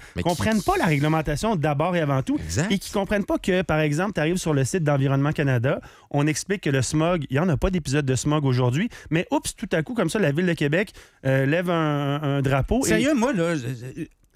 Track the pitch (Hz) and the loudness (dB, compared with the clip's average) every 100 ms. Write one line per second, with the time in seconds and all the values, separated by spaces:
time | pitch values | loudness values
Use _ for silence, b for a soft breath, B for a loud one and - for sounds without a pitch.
0 | B 90 160 170 202 220 240 381 208 143 | B -4 -2 0 0 0 2 2 2 2
1 | 151 160 156 143 220 190 156 143 170 175 | 2 0 0 -2 0 0 0 0 0 0
2 | 147 135 131 294 80 90 196 196 - 208 | 0 0 0 -4 -2 -2 0 -2 -2 -4
3 | 196 208 190 330 - 180 175 156 156 147 | -2 -2 0 -2 0 0 0 0 2 0
4 | 202 180 156 180 165 139 131 190 151 143 | -2 0 0 0 0 0 0 0 2 2
5 | 135 135 143 143 139 123 131 202 B B | 2 2 0 0 0 2 0 -2 B B
6 | B 143 151 147 - 202 160 135 - 151 | B 0 0 0 -4 -4 0 0 0 0
7 | 165 180 131 135 185 135 190 180 139 147 | 2 0 -2 -2 0 0 0 -2 0 0
8 | 139 127 147 151 139 123 123 127 226 B | 0 0 0 0 2 2 2 2 -2 B
9 | B 160 - 302 - - 214 165 151 233 | B -2 0 -2 -2 -8 -2 -2 -2 -2
10 | 165 220 156 143 180 165 143 165 214 B | -2 0 0 2 0 0 0 0 -2 B
11 | B B 131 135 135 170 180 170 156 147 | B B 0 2 2 0 0 0 0 0
12 | 143 143 147 139 131 135 - 226 - 180 | 0 -2 0 0 2 0 2 0 2 2
13 | 269 277 254 208 170 160 120 123 127 117 | 2 2 2 0 0 -2 -4 -8 -10 -12
14 | 160 _ _ | -14 _ _